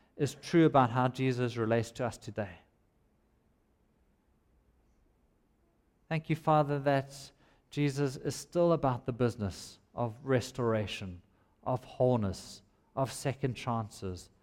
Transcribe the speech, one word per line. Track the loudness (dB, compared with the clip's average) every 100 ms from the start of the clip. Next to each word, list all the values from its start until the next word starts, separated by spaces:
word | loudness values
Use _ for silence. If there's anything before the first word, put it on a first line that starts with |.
| _ -4
is | -4 -4
true | 0 6 6
about | 6 4
how | 4 0
Jesus | 2 0 0 -2 0
relates | 2 2 0
to | -4
us | -6 -6
today. | -12 -8 -8 -8 _ _ _ _ _ _ _ _ _ _ _ _ _ _ _ _ _ _ _ _ _ _ _ _ _ _ _ _ _ _ _ _ _ _ -6
Thank | -6 -2
you, | -2
Father, | 4 4 4 0
that | 2 2 0 -12 -20 _ _ _ _
Jesus | -2 0 0 -2 -2
is | -8 -8
still | -6 2 4
about | 4 2 -2 -4
the |
business | 0 0 0 -6 -6 -16 -20 _
of | -6 -6 -6
restoration, | 0 0 0 -2 0 0 -2 -6 -10 -12 _ _ _ _
of | -6 -6
wholeness, | -6 0 2 4 0 -4 -10 -20 _ _ _
of | -4 -4
second | -4 -6 -4 -4
chances, | -4 -4 -4 -4 -8 -10 -10 -14 _